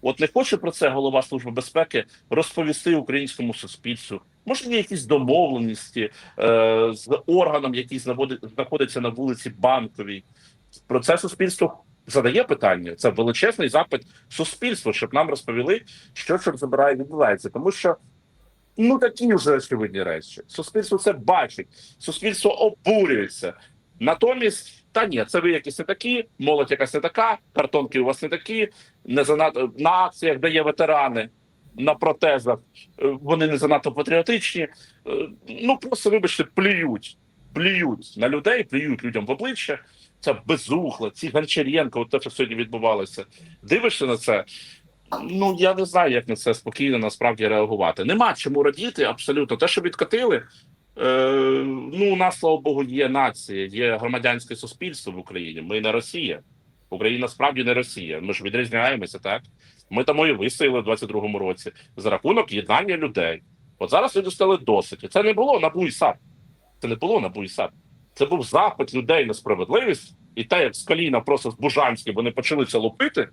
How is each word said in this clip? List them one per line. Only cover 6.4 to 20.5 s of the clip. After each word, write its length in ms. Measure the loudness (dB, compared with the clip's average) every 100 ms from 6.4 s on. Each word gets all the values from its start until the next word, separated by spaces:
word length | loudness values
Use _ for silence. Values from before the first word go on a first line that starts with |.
е, 500 | 4 6 6 4 2
з 280 | 0 -2 -2 2
органом, 500 | 4 4 2 -2 -4
який 240 | -6 -8
знаходи-, 400 | -6 -2 -2 -4
знаходиться 600 | -10 -8 -4 0 -2 -2
на 80 | -4
вулиці 400 | -4 -4 -4 -8
Банковій? 760 | -6 -2 -2 -2 -10 -12 -12 -14 _ _ _ _ -20 _
Про 120 | -4
це 180 | 2 0
суспільство 680 | 0 -2 -2 0 -2 -2 _ _ -2
задає 360 | 2 2 2
питання. 520 | 0 2 2 2 -4 -2
Це 140 | 0
величезний 600 | 2 0 2 0 2 0
запит 320 | 0 0 -4 -8 _ _
суспільства, 640 | -6 -6 -4 -6 -4 -4
щоб 200 | -2 0
нам 160 | 0 2
розповіли, 520 | 0 -4 -2 0 0 -2 -20 -20
що, 240 | -16 -2 0
чорт 220 | 0 -4
забирай, 360 | -2 2 4 2
відбувається. 540 | -2 2 2 2 -2
Тому 220 | -4 -2
що, 240 | 0 0 0 _ _ _ _ _ _ _ 0
ну, 220 | 4 4
такі 340 | 2 2 2
вже 180 | 4 4
очевидні 520 | 2 2 -4 -2 -2
речі. 380 | -4 -4 -8 -20
Суспільство 500 | -16